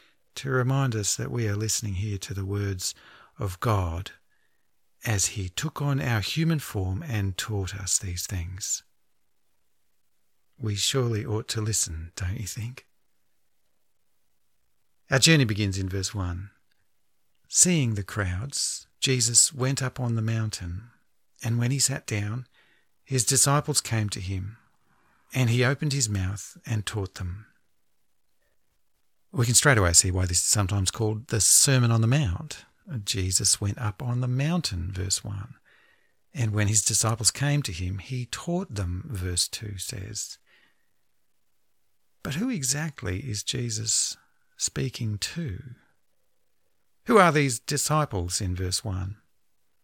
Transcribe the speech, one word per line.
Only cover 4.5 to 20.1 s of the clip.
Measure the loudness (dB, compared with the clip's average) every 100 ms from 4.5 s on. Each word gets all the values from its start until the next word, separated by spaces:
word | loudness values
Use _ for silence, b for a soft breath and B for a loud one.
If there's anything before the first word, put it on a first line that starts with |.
| _ _ _ _ _ -2
as | 0 0
he | -2 -6
took | -4 -6 -2
on | 0 0
our | 2 0
human | 0 0 2 0
form | -2 -4 -2 -4 -2
and | -2 -2 -4
taught | -4 -4 -4
us | -6 -2 -2
these | -2 -6 -6
things. | -6 -6 -8 -6 -6 -8 _ _ _ _ _ _ _ _ _ _ _ _ _ _ _ _ _
We | -4 0
surely | 2 2 0 0 -2
ought | -4 -2
to | -4
listen, | 0 0 -2 -6 -10 -6
don't | -6 -4
you | -8
think? | -8 -8 -10 -20 _ _ _ _ _ _ _ _ _ _ _ _ _ _ _ _ _ _ _ _ _ _
Our | 6
journey | 8 8 6
begins | 2 0 0
in | -2
verse | -2 -4
one. | -4 -4 -4 -8 _ _ _ _ _ _ _ _ _ _
Seeing | 4 4 6 2
the | 0
crowds, | -4 -2 -2 -2 -4 -4 -4 -6 -14 _
Jesus | 0 2 4 6 4
went | 2 0 0
up | -2 -2
on | -2